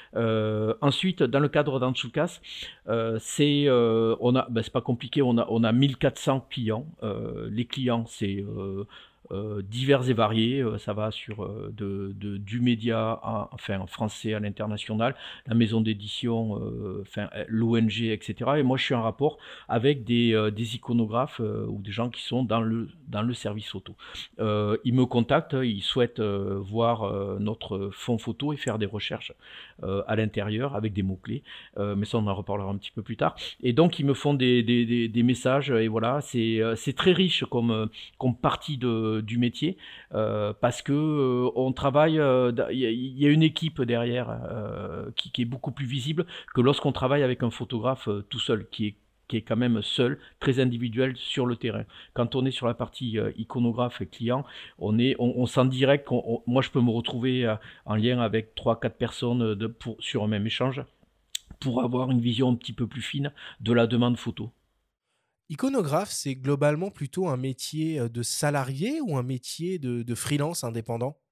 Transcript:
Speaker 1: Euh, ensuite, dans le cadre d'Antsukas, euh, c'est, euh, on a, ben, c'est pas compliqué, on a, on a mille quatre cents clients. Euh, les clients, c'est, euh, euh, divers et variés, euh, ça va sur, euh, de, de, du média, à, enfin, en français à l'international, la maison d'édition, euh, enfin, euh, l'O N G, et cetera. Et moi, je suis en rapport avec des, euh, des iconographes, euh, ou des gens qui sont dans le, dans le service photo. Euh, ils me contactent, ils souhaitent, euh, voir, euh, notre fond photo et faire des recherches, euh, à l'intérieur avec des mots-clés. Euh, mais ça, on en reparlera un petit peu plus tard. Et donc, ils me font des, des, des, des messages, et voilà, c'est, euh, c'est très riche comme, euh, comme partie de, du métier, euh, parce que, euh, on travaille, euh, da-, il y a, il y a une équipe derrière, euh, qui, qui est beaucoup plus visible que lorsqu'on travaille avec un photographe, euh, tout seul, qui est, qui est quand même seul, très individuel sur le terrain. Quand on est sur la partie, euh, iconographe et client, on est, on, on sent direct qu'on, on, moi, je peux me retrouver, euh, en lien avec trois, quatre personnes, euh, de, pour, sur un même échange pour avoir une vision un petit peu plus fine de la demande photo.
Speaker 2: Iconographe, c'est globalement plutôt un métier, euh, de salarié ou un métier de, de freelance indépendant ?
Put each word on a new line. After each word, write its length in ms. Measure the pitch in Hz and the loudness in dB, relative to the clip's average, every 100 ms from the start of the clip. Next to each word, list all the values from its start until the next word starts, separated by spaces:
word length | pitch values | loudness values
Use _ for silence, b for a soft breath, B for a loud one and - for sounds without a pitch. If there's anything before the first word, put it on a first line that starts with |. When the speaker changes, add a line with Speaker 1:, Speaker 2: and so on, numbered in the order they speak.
| B | B
Speaker 1:
Euh, 600 | 113 117 110 107 107 110 - | -2 2 2 0 0 0 2
ensuite, 440 | 143 - 185 180 | 0 2 0 2
dans 160 | 131 135 | 2 2
le 80 | 147 | 2
cadre 320 | 151 147 131 | 2 2 0
d'Antsukas, 600 | 127 127 120 151 175 - B B B B - | 0 -2 -4 -2 -2 -4 B B B B -2
euh, 320 | 113 113 110 | 0 0 -2
c'est, 460 | - - 147 143 143 | -4 2 4 6 6
euh, 480 | 123 117 113 113 113 | 6 6 4 4 2
on 160 | 123 131 | 4 2
a, 100 | 123 | 2
ben, 120 | 113 | -2
c'est 100 | - | 0
pas 80 | 127 | -2
compliqué, 400 | 123 120 123 143 | 0 -2 0 2
on 160 | 127 117 | 4 4
a, 80 | - | 2
on 160 | 113 | 2
a 80 | 117 | 4
mille 240 | 120 139 123 | 6 4 4
quatre 220 | 139 - | 0 0
cents 280 | - 135 - | 0 0 -2
clients. 380 | - 110 110 156 - | -4 -2 -2 -6 -8
Euh, 460 | 107 110 113 110 113 | -6 -4 -6 -8 -6
les 140 | 107 117 | -4 -4
clients, 380 | 135 123 117 117 | -2 0 0 -2
c'est, 340 | - 101 98 | -4 -4 -2
euh, 440 | 101 110 98 95 101 B B B - | -6 -6 -6 -6 -10 B B B -10
euh, 320 | 95 107 104 | -8 -6 -6
divers 480 | 98 117 135 135 127 | -6 -4 4 4 4
et 20 | |
variés, 480 | 113 107 110 113 135 | 2 4 4 2 2
euh, 180 | 117 107 | -2 -2
ça 140 | - | -4
va 180 | 104 107 | -4 -4
sur, 340 | - - 107 | -6 -10 -8
euh, 280 | 95 107 104 | -8 -8 -10
de, 380 | 107 101 98 98 101 | -8 -6 -4 -6 -8
de, 200 | 101 101 | -8 -8
du 240 | 101 120 | -6 0
média, 520 | 123 113 117 113 110 113 | 2 2 0 0 0 -2
à, 260 | - 110 - | -4 -4 -6
enfin, 260 | - - 98 | -10 -6 -4
en 80 | 95 | -6
français 480 | - 107 - 110 | -6 -6 -4 -4
à 60 | 107 | -2
l'international, 720 | 104 98 107 104 - 110 120 - B B - | -4 -4 -4 -4 -4 0 0 -2 B B 2
la 80 | |
maison 260 | 113 110 113 | 4 6 4
d'édition, 800 | 110 104 104 - 120 113 113 104 | 2 0 -6 -4 -2 0 -2 -4
euh, 440 | 107 117 104 101 | -4 -6 -6 -8
enfin, 280 | 98 - 104 | -8 -8 -8
euh, 100 | - - | -8 -2
l'O 280 | 113 113 117 | 0 4 4
N 120 | 113 | 2
G, 240 | 104 113 | 2 -2
et 60 | 107 | -2
cetera. 380 | - 101 120 151 | -6 -4 0 2
Et 40 | |
moi, 140 | 131 131 | 2 2
je 80 | |
suis 100 | - | 0
en 80 | 123 | 0
rapport 360 | 113 - 147 - B B B | 0 0 -2 -2 B B B
avec 360 | 113 131 139 | 2 2 2
des, 300 | 107 117 120 | 2 4 4
euh, 160 | 110 107 | 4 2
des 240 | 104 117 | 0 -4
iconographes, 640 | 117 - 117 110 117 143 - | -6 0 0 2 0 -2 -4
euh, 240 | 107 107 107 | -4 -4 -4
ou 140 | 104 | -6
des 120 | 101 | -6
gens 180 | 104 120 | -4 -4
qui 100 | - | -6
sont 220 | - 123 | -4 -2
dans 180 | 117 113 | 2 2
le, 280 | 110 113 110 - - | 2 -2 -4 -10 -8
dans 140 | 107 | -2
le 100 | 117 | -2
service 360 | 120 104 107 - | -2 -4 -6 -8
photo. 260 | 98 - - B B B - | -12 -12 -18 B B B -4
Euh, 380 | 107 104 104 110 | 0 2 2 0
ils 80 | 131 | 4
me 140 | 127 127 | 4 4
contactent, 500 | 120 110 143 - 135 | 4 4 2 2 -2
ils 200 | 127 101 | 0 -2
souhaitent, 380 | - 131 120 - | -2 0 0 0
euh, 380 | 107 101 98 98 | -2 -2 -2 -4
voir, 460 | 98 110 117 110 | -4 0 2 2
euh, 340 | 101 101 98 98 | -2 -2 -4 -2
notre 520 | 104 110 - 98 98 | -2 -4 -6 -4 -4
fond 260 | - - 113 | -6 -2 -2
photo 340 | 117 107 143 | -2 -4 -4
et 40 | 147 | -2
faire 220 | 135 110 | -4 -2
des 80 | 101 | -2
recherches, 460 | 107 - 117 - - B B B - | -4 -6 -6 -10 -16 B B B -10
euh, 200 | - 98 - | -4 -4 0
à 80 | 110 | 0
l'intérieur 580 | 107 110 101 107 139 | 0 -2 -2 -2 -2
avec 180 | 104 110 | -2 -2
des 100 | 101 | 0
mots-clés. 400 | 95 95 - 139 B B B - | -2 -4 -6 -8 B B B -6
Euh, 160 | 101 101 | -2 -2
mais 80 | 107 | 0
ça, 120 | 117 | 0
on 80 | 104 | 0
en 80 | |
reparlera 360 | 95 - 101 98 | -2 -4 -4 -4
un 60 | 101 | -6
petit 140 | - | -8
peu 120 | - | -10
plus 140 | 101 113 | -10 0
tard. 200 | 156 - B B | 0 0 B B
Et 100 | 127 | 0
donc, 260 | 120 170 - | 4 4 4
ils 60 | |
me 100 | 139 | 0
font 200 | 139 147 | 2 2
des, 280 | 139 127 123 | 2 4 4
des, 220 | 113 120 | 4 4
des, 240 | 117 120 113 | 4 2 2
des 140 | 113 | 4
messages, 480 | 120 120 127 139 139 | 4 4 2 2 2
et 180 | 117 110 | 2 2
voilà, 320 | 110 113 143 | 2 0 -2
c'est, 400 | - 123 113 110 | -2 0 2 2
euh, 140 | 113 | 2
c'est 180 | 113 - | 0 -2
très 200 | - 190 | 2 4
riche 320 | 180 185 - - | 6 4 2 0
comme, 240 | 123 117 | 0 2
euh, 160 | 110 107 B B _ | 2 -2 B B _
comme 180 | 131 113 | -2 2
partie 400 | 143 139 - 135 | 0 0 -4 -2
de, 440 | 120 113 110 110 | 0 2 0 0
du 160 | 110 120 | -2 0
métier, 380 | 120 - 151 190 B B B | 0 0 -2 -4 B B B
euh, 380 | 104 110 107 104 104 | -2 0 0 -2 0
parce 220 | 123 - | 0 0
que, 100 | - | -2
euh, 580 | 143 156 151 131 123 123 | 0 2 2 2 2 0
on 180 | - 131 | 2 0
travaille, 460 | 123 139 139 160 156 | 0 2 4 4 4
euh, 320 | 143 127 123 | 4 4 4
da-, 220 | 117 - | 0 -2
il 60 | 120 | 0
y 80 | 120 | 0
a, 40 | |
il 260 | 117 131 131 | 0 -4 4
y 80 | 143 | 6
a 40 | |
une 140 | 156 | 8
équipe 360 | 160 156 160 - | 6 4 -4 -2
derrière, 560 | 120 117 120 123 117 117 127 | 0 0 0 -2 -4 -6 -8
euh, 600 | - 104 104 98 - - | -8 -8 -8 -8 -8 -8
qui, 160 | - - | -8 -6
qui 120 | - | -4
est 20 | |
beaucoup 260 | 120 127 143 | -4 -4 -8
plus 160 | - 127 | -6 -6
visible 400 | 135 135 156 170 B B | -4 -4 -4 -4 B B
que 60 | 127 | 4
lorsqu'on 300 | 123 143 147 | 4 4 0
travaille 320 | - 131 143 | 0 2 2
avec 220 | 131 123 | 2 2
un 60 | 123 | -2
photographe, 580 | - 123 123 120 131 - | -2 -6 -2 -2 -2 -4
euh, 160 | 101 104 | -4 -6
tout 120 | 120 | -6
seul, 260 | - 110 107 | -2 -2 -2
qui 160 | - 107 | -4 -4
est, 80 | - _ _ - | -4 _ _ -6
qui 80 | 110 | -6
est 60 | |
quand 140 | - 113 | 0 2
même 240 | 123 113 | 2 2
seul, 360 | - - 123 143 B B | 0 0 0 0 B B
très 180 | 135 127 | 0 2
individuel 540 | 127 117 120 113 131 123 | 2 0 -2 0 0 -2
sur 300 | - - 123 | -6 -2 0
le 80 | |
terrain. 300 | 120 117 104 110 B B | -2 -4 -6 -8 B B
Quand 200 | - 117 | -2 0
on 100 | 131 131 | 2 0
est 40 | |
sur 160 | 123 120 | 0 -2
la 80 | |
partie, 420 | 120 123 - 123 107 | -2 -6 -6 -4 -2
euh, 140 | 107 - | -2 -4
iconographe 640 | 113 123 120 113 123 - | -6 0 0 2 -2 -4
et 60 | 92 | -10
client, 380 | - 117 135 139 B B B | -4 -2 -2 -4 B B B
on 200 | 101 110 | 2 4
est, 160 | 131 - | 4 4
on, 140 | 120 123 | 0 2
on 100 | 120 | 2
sent 200 | 135 131 | 4 2
direct 380 | 127 135 143 - | 4 4 4 2
qu'on, 140 | 123 113 | -2 -2
on, 160 | 113 - | -4 2
moi, 160 | 127 | 2
je 80 | 127 | 2
peux 100 | 139 | 2
me 100 | 120 | 4
retrouver, 560 | 113 113 123 127 127 117 | 2 -2 -2 0 0 0
euh, 80 | 107 B B - | -2 B B -2
en 80 | |
lien 240 | 107 117 123 | 2 2 2
avec 380 | 113 107 113 - | 2 0 -2 -2
trois, 240 | 123 117 | 0 0
quatre 160 | 120 - | -2 -2
personnes, 460 | 117 - 123 123 | -4 -2 0 2
euh, 120 | 113 | 0
de, 140 | 101 113 | 0 -4
pour, 280 | 120 123 107 | -6 -10 -8
sur 240 | - 120 | -6 -2
un 40 | 104 | 0
même 180 | 104 107 | 0 -2
échange 360 | - 127 131 - _ _ _ _ - - - | -2 -2 -2 -10 _ _ _ _ -14 -14 -6
pour 200 | 131 123 | -2 0
avoir 300 | 123 123 131 | 0 0 2
une 100 | 127 | 2
vision 300 | 120 113 127 | 2 2 2
un 60 | 120 | 2
petit 160 | - | -4
peu 160 | 113 113 | -6 -6
plus 140 | 123 | -6
fine 280 | - 143 143 B B B | -8 -6 -6 B B B
de 120 | 113 | 2
la 140 | 117 113 | 4 4
demande 300 | 120 120 120 | 4 2 0
photo. 340 | 120 - 110 - _ _ _ _ _ _ _ _ - | -6 -8 -12 -14 _ _ _ _ _ _ _ _ -14
Speaker 2:
Iconographe, 600 | 151 269 269 151 156 202 | -4 0 0 2 0 0
c'est 260 | - 139 | -6 -6
globalement 560 | 131 131 143 147 151 196 | -4 -2 2 2 2 -4
plutôt 380 | - 143 180 180 | -6 -6 -4 -2
un 80 | 127 | -2
métier, 640 | 135 127 - 151 160 156 | -4 -6 -8 -4 -2 -2
euh, 80 | 117 | -2
de 140 | 117 | -4
salarié 800 | 117 - 147 143 131 135 214 320 | -4 -2 0 0 -2 -4 -2 -2
ou 160 | 247 131 | -2 -2
un 40 | |
métier 560 | 123 127 - - 170 185 | -2 -6 -8 -8 -6 -4
de, 240 | 127 120 | -4 -4
de 120 | 117 | -4
freelance 500 | 117 - 143 151 - | -4 -2 0 0 -4
indépendant ? 520 | 120 113 113 117 127 - _ | -4 -6 -6 -4 -4 -6 _